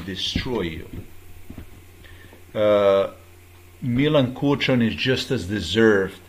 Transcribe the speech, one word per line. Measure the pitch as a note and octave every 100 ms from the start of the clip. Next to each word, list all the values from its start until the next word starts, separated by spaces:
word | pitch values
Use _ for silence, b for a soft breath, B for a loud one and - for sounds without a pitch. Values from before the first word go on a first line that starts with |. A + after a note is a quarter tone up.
destroy | F2 F#2 - - C3+ A2+
you. | F2 D2+ - - - - - - - - - - - - B B B B B
Uh, | A2 G#2+ G#2 G2 G2 G2 - - - - - - -
Milan | B2+ A#2+ D3+ D#3 D3+
Kučan | - C#3+ C#3 - B2+
is | A2+ F2
just | C3 B2 -
as | B2 F2+
deserved | G#2+ E2 G#2+ A2+ G2+ F#2 -